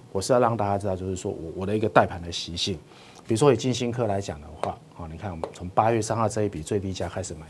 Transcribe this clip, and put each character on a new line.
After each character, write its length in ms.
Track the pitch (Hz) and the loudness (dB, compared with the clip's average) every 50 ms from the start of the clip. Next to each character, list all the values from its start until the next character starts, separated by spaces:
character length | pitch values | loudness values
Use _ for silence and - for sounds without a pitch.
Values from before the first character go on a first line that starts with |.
| - - | -8 -6
我 100 | - 98 | -4 -2
是 120 | - - 131 | 2 4 4
要 60 | 123 | 6
让 180 | 123 113 117 107 | 6 4 4 2
大 100 | 104 101 | 2 0
家 100 | 101 98 | 0 0
知 80 | 101 | 0
道， 120 | 101 92 87 | -2 -2 -2
就 80 | 92 | -2
是 100 | 95 92 | -4 -4
说 160 | 90 - 101 | -4 -4 -6
我， 200 | - - 80 82 78 | -6 -6 -8 -8 -6
我 100 | 87 95 | -4 -2
的 80 | 95 107 | 0 0
一 60 | 110 | 0
个 80 | 110 104 | 0 4
带 180 | - 127 107 | 6 6 4
盘 160 | 90 90 85 | 4 2 -6
的 80 | 85 85 | -8 -8
习 280 | 82 - - - 85 87 | -8 -8 -8 -6 -6 -4
性。 200 | - 104 95 73 - - - - - - - - - | -4 -4 -4 -6 -8 -14 -20 -20 -20 -20 -20 -12 -2
比 80 | - 113 | 0 2
如 40 | 110 | 6
说 160 | 147 143 127 | 8 8 6
以 20 | |
金 180 | 110 123 131 120 | 6 4 0 0
星 160 | 120 127 120 | 0 0 -2
科 160 | 117 123 117 | 0 0 0
来 140 | 107 98 98 | 0 0 0
讲 220 | 98 - 85 76 | -2 -4 -8 -10
的 60 | 73 78 80 - | -12 -14 -8 -4
话， 160 | - 98 87 - - - - | -4 -4 -4 -6 -12 -18 -14
好， 140 | - 87 78 | -12 -12 -10
你 100 | 80 80 | -10 -8
看 140 | 107 101 | -8 -8
我 60 | 85 80 | -6 -6
们 120 | - - - | -8 -8 -8
从 160 | - 92 90 | -10 -10 -2
八 220 | - - 107 113 | 2 2 4 4
月 100 | 120 113 | 4 2
三 160 | 107 - 110 113 | 2 0 0 0
号 100 | 113 104 | 0 0
这 160 | - 110 107 | 0 0 -2
一 60 | 101 | -2
笔 120 | - 78 | -2 -4
最 160 | 80 - 110 101 | -4 -2 -2 -2
低 140 | 92 95 | -2 -2
价 160 | 92 - 92 87 | -4 -4 -6 -6
开 160 | - 95 90 | -6 -6 -8
始 100 | - 87 | -8 -8
买 100 | 78 78 78 | -12 -12 -14